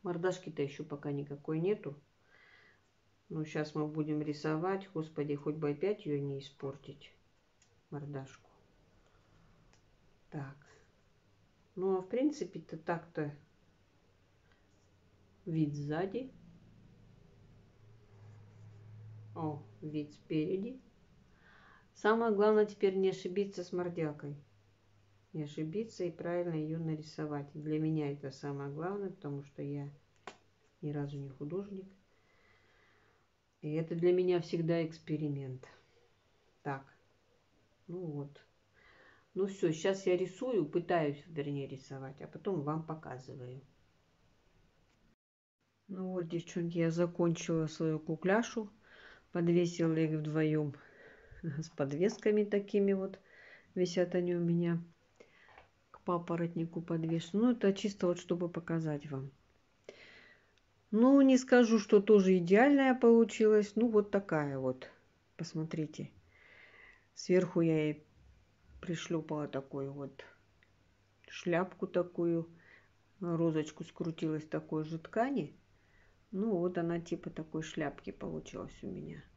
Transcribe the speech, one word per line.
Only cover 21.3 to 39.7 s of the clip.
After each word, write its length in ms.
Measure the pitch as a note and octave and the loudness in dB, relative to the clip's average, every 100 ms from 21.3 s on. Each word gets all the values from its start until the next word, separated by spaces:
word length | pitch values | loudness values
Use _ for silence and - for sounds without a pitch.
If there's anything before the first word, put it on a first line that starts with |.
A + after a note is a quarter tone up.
| - - - - - - | -20 -20 -20 -20 -20 -20
Самое 400 | - G#3+ A3+ A#3 | -2 4 4 4
главное 320 | G3+ G#3 G#3+ G#3 | 4 6 6 4
теперь 300 | G3+ G3 F#3+ | 2 0 4
не 140 | F#3+ | 0
ошибиться 520 | F#3 F#3 F#3 G3 F#3+ | 0 -4 -2 -2 -4
с 100 | F3 | -6
мордякой. 640 | F3+ F3 E3+ D#3 D3 C#3+ C#3+ - - - _ _ _ _ _ _ | -4 -4 -2 -4 -4 -10 -12 -16 -20 -20 _ _ _ _ _ _
Не 120 | E3 | -8
ошибиться 600 | D3 D#3 D#3 F#3 A3+ - | -6 -4 -4 -4 -6 -4
и 60 | F3 | -6
правильно 440 | E3 E3+ F3 F3 | -4 -4 -2 -2
ее 240 | D#3+ D#3 D#3+ | -2 -2 -2
нарисовать. 680 | D#3+ D3+ D3+ - D3+ D3 C#3+ | -2 -4 -6 -8 -6 -6 -8
Для 240 | D3+ D3+ D#3 | -10 -4 0
меня 320 | D#3 D#3 D3 | 0 0 -2
это 220 | C#3+ C#3 | -4 -10
самое 380 | C3 C#3+ C#3 C#3 | -8 -8 -6 -6
главное, 400 | C#3+ E3+ G3+ G3 | -6 -6 -4 -6
потому 340 | - D3 C#3+ | -8 -8 -8
что 180 | C#3+ - | -10 -10
я 260 | C#3+ C#3+ C#3+ C#3+ _ _ - - _ _ _ _ | -8 -6 -8 -14 _ _ -20 -20 _ _ _ _
ни 100 | D3+ | -6
разу 260 | D3 C#3+ C#3+ | -4 -4 -6
не 120 | C#3 | -10
художник. 580 | - D3 F3+ G3+ F#3+ F#3+ - _ _ _ _ _ _ _ _ _ _ _ _ _ _ _ _ | -10 -6 -6 -6 -10 -14 -20 _ _ _ _ _ _ _ _ _ _ _ _ _ _ _ _
И 120 | D3+ | -4
это 200 | D#3 D#3+ | -4 -2
для 180 | E3 F3 | 2 4
меня 280 | F3+ F3+ F3 | 4 4 0
всегда 440 | E3 E3+ D#3+ E3+ | 0 -2 0 0
эксперимент. 840 | D#3+ - - D3+ D3+ C#3 C3+ B2+ - - _ _ _ _ _ _ _ _ | -2 -6 -6 -4 -2 -4 -6 -12 -16 -20 _ _ _ _ _ _ _ _
Так, 220 | C#3+ C3+ C3+ _ _ _ _ _ _ _ _ _ - | -8 -8 -10 _ _ _ _ _ _ _ _ _ -12
ну 140 | F3 | -10
вот. 400 | E3+ C#3+ C#3+ - _ _ _ _ - - - - _ | -8 -8 -10 -14 _ _ _ _ -20 -20 -20 -20 _
Ну 120 | F#3 G3 | -2 -2
все, 260 | G3 F3 | 0 0